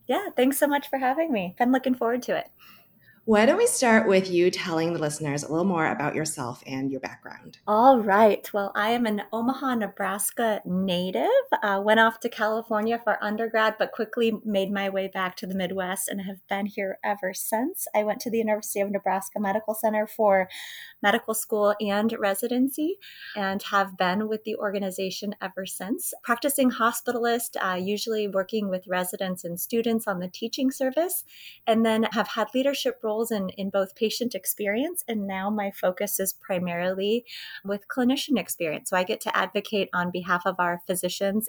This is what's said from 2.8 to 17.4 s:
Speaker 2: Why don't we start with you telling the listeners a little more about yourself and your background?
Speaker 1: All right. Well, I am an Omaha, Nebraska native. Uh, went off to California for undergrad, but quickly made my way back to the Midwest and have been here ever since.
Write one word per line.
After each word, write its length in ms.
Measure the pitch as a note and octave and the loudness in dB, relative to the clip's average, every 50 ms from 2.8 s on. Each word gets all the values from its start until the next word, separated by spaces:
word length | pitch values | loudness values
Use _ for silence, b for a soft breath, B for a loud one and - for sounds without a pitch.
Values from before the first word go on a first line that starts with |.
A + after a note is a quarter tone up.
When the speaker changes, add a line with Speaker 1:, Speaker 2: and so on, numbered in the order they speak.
| B B _ b b b b b b | B B _ b b b b b b
Speaker 2:
Why 200 | - G#3+ G#3 A3 | 4 6 8 8
don't 120 | B3+ E4+ G4+ | 6 6 6
we 80 | A#4+ | 4
start 420 | A#4+ - - C4 A#3 A3 A3 A3 - | 4 4 4 4 6 6 6 6 6
with 200 | G3 F#3 F#3+ F#3 | 4 4 4 4
you 220 | F3+ E3+ F3 F3+ | 2 4 4 4
telling 420 | F3+ - - F3+ D#3+ D#3+ E3 E3+ | 2 0 -2 -2 0 0 0 0
the 60 | E3+ D#3+ | 0 0
listeners 460 | D#3 D3 D3+ - D#3 D3 C#3 D3 - | -2 -2 -2 -4 -4 -4 -2 -4 -4
a 40 | - | -2
little 180 | D3+ D#3+ F3+ | -2 0 2
more 200 | G3 F3+ E3 D#3+ | 2 2 2 2
about 300 | - - - C#3+ D3 - | 2 0 0 -2 -2 -2
yourself 480 | - D#3 D3+ - D3+ C3 A#2 B2 - - | -2 -4 -4 -4 -6 -6 -8 -8 -10 -10
and 240 | C3+ C3+ C3+ C3+ C3+ | -8 -6 -4 -4 -4
your 100 | C3+ C3 | -4 -6
background? 580 | - - - - - - - - - - - - _ | -8 -10 -12 -14 -16 -18 -18 -18 -20 -20 -20 -10 _
Speaker 1:
All 340 | G3+ G#3 G#3+ A#3 C4+ C4+ A#3+ | 2 4 8 8 10 8 8
right. 500 | G#3 G#3+ F#3+ G#3 A3+ G#3 G3+ - - - | 6 4 6 8 8 8 6 4 -2 -4
Well, 200 | - G3+ G3 G3 - | -4 -2 -2 -2 -2
I 160 | G#3 G#3 A3 | 0 0 2
am 160 | A#3 A#3+ A#3+ | 2 2 2
an 160 | A3 G#3 G#3 G3+ - | 0 0 -2 -4 -4
Omaha, 440 | - A3 A#3 B3+ C4 C4 C#4 C4 B3 | -4 -2 0 -2 -2 -2 -2 -2 0
Nebraska 840 | A#3 G#3 F#3+ - - G3 F#3+ F#3+ G3+ - - - - A#3 A3+ G#3 - - | 0 -2 -4 -4 -4 -4 -4 -2 -4 -4 -4 -2 0 0 0 0 -2 -2
native. 640 | F3 F3+ F#3 F#3+ F#3+ F3 F3 F3+ F#3 F#3+ A3+ C#4+ F#4+ B4 C#5 B4+ - - - | -2 -2 0 0 0 0 0 0 -2 -2 0 2 4 4 2 4 2 0 0
Uh, 180 | - G#3 G3 G3 G3+ | 2 0 0 2 4
went 160 | G#3 A3 A3+ | 6 6 8
off 180 | A3+ A3+ A3+ - | 6 6 4 0
to 80 | - A#3 | -6 -8
California 680 | - - A3 G#3+ A3 A3+ A3 - A3 G#3 G#3+ A3+ A#3 A3+ A3+ | -4 -2 -2 0 0 -2 -2 -2 -2 0 0 0 -2 0 0
for 180 | G#3+ G3+ - | 0 0 0
undergrad, 540 | - G#3 G#3+ G#3+ A#3 A3 A3+ A3 A3 G#3+ G#3 - | -2 -4 -2 -2 -2 0 2 2 2 2 2 0
but 140 | G3 F3+ | -2 -4
quickly 400 | - - A3 G#3+ - B3 A#3 A3+ A3 G3+ - | -2 -4 -6 -4 0 0 2 2 0 -2 -4
made 280 | G#3+ G#3 G3 F#3+ F#3+ | -2 0 0 0 0
my 160 | G3+ G3 G3 G3 | 0 -2 -2 -2
way 180 | F#3+ F#3+ F#3+ | -2 -2 -4
back 300 | F#3+ - F#3+ F#3 F#3 F#3 | -2 -2 -2 -4 -4 -4
to 100 | - - | -6 -8
the 80 | F#3 F#3+ | -6 -4
Midwest 540 | F#3+ F#3 F3+ F#3+ F#3+ F#3 F3+ G3 G3 - - | -2 -2 -2 -2 -4 -4 -4 -4 -4 -4 -4
and 140 | - G3 | -6 -6
have 220 | F3+ G3 G3 F#3 _ - | -6 -8 -10 -12 _ -6
been 180 | G3+ G3 G3+ | -4 -4 -2
here 320 | G3+ - G#3+ G3 F#3+ G3 - - | -4 -4 -4 -6 -6 -6 -4 -4
ever 280 | G#3+ G3+ G3+ - F#3 | -4 -2 -2 -4 -6
since. 540 | G3 - | -6 -6